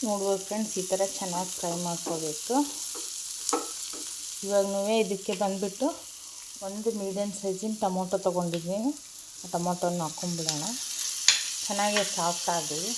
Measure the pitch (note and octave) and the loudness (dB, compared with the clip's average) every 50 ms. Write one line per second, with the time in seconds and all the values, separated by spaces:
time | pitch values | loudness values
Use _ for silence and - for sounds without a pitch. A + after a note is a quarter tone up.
0 | - A3 G#3 G3+ G3 G3 G3 F#3 F#3+ - G#3 G#3+ A3 G#3 - F#3+ F3+ - F#3+ F#3 | 2 2 2 4 4 4 4 2 2 -2 0 0 0 0 0 -2 0 2 2 2
1 | G3 F#3+ - - G3 F#3 F3 F3 F#3 F#3 - - - F3 E3+ F3 F3 F3 E3+ E3+ | 2 0 0 -4 -2 -2 0 0 0 -2 -2 -2 -2 0 0 0 0 -2 -2 -2
2 | - F3+ E3+ D#3+ D#3+ D#3 D3+ - - - A#3+ C#4 D4 C#4+ C#4 - - - - A#2+ | -2 -2 -2 0 0 -2 -4 -4 -2 2 4 4 4 4 0 -4 -4 -4 -4 -4
3 | - - - - - - - - - - - - - - - - - - - D#3 | -4 -4 -4 -6 -6 -6 -6 -2 0 0 0 0 -2 -4 -6 -6 -6 -6 -6 -6
4 | - - - - - - - - - G3 G3+ G3+ G3 G3 G3 G3 G3 G#3 A3 A3+ | -6 -6 -6 -6 -6 -6 -6 -4 0 4 6 6 6 4 2 0 2 4 4 4
5 | A3 F#3 G3+ F#3+ - - G3+ F#3 G#3 G3 G3 F#3+ G3+ G3 F#3+ - B3+ D4+ - - | 4 2 0 -2 0 -2 0 2 2 0 2 0 -2 -2 0 2 0 0 0 0
6 | - - - - - - - - - - - - G3+ F#3+ G3+ G#3+ G#3+ A3+ G#3+ G#3 | -8 -10 -12 -12 -12 -12 -12 -12 -12 -12 -10 -8 -8 -8 -6 0 0 0 0 0
7 | G3 G3 F#3+ G3 G3+ G3+ G3 - - G3 F#3 F#3 G#3+ A3 A3 G#3+ A3 F#3+ F#3 F3+ | -2 -2 0 0 0 -2 -2 -2 -2 -2 0 0 0 -2 0 2 2 2 2 2
8 | F#3 F3+ G3+ F#3+ - F#3+ E3+ F3+ F3 E3+ E3 E3+ E3 E3+ F#3+ G#3 A3+ C#4 D4 - | 0 2 0 2 2 2 2 2 0 2 0 0 0 0 -2 2 2 0 0 -2
9 | - - - - - - - - - F3+ - E3+ F3 F3+ F3+ F3 F3+ F3 F3 F3 | -8 -12 -14 -14 -14 -14 -12 -12 -10 -2 -2 0 2 2 0 2 2 0 2 0
10 | E3 D3+ D#3 - - F3+ F3 E3 D#3+ D#3 D#3 D3 D#3 G3+ A#3+ C4 - - - - | -2 -2 -4 -4 -4 -2 -2 0 -2 -2 -2 -2 -2 -4 -4 -4 -4 -4 -4 -2
11 | - - - - - - - - - - - - - - G#3 G3+ G3+ G#3 G#3 G#3 | -2 -2 -2 4 4 4 4 4 2 -2 -2 -2 -2 0 2 2 2 4 4 4
12 | G3 - - F#3 E3+ E3+ F3 - - - F3 E3+ D#3 D3 D3+ D#3 F3 A3 A#3+ | 2 2 2 2 2 2 2 0 0 0 0 0 0 0 -2 -2 -2 -2 -4